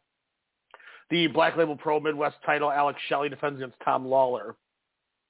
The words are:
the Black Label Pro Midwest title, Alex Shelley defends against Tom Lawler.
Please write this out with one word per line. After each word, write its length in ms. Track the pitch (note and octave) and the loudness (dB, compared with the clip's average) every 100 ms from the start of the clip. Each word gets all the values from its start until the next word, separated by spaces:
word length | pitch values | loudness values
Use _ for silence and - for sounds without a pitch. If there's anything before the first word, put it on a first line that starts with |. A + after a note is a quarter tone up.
| _ _ _ _ _ _ _ - - - - | _ _ _ _ _ _ _ -20 -20 -20 -4
the 180 | E3+ D#3+ | 0 2
Black 300 | C#3+ E3 D#3+ | 2 2 2
Label 180 | E3 C#3 | 0 -2
Pro 240 | D#3+ D3+ | -2 0
Midwest 380 | D3+ D3 D3 - - | 0 -2 -4 -4 -2
title, 260 | D3 D3 | 0 0
Alex 280 | C#3+ C#3+ C3+ - | 2 0 -2 -4
Shelley 180 | D3 D3 | -2 -2
defends 280 | C3 D3 C#3 | -4 -4 -4
against 200 | C3 - | -10 -6
Tom 240 | - C3 C3 | 0 0 2
Lawler. 480 | C3 B2+ A#2+ G#2 - _ _ _ _ _ _ | 4 4 0 -6 -14 _ _ _ _ _ _